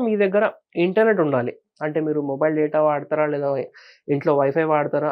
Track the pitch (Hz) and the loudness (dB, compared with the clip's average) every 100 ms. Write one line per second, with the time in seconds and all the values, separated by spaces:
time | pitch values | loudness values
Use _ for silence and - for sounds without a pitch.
0 | 240 208 202 196 220 - _ - 175 185 | 0 0 0 2 0 -4 _ -2 0 2
1 | 220 202 151 131 123 - _ _ 156 160 | 2 2 2 0 -2 -8 _ _ -4 -2
2 | 156 151 143 139 156 156 151 156 151 147 | -2 -2 -4 -2 0 0 0 2 0 0
3 | 143 151 151 143 143 135 123 - - - | -2 -2 -2 -2 -2 -4 -6 -14 -20 -16
4 | - 143 156 143 139 165 160 151 147 143 | -4 -2 2 2 2 0 0 0 0 -2
5 | 151 | -2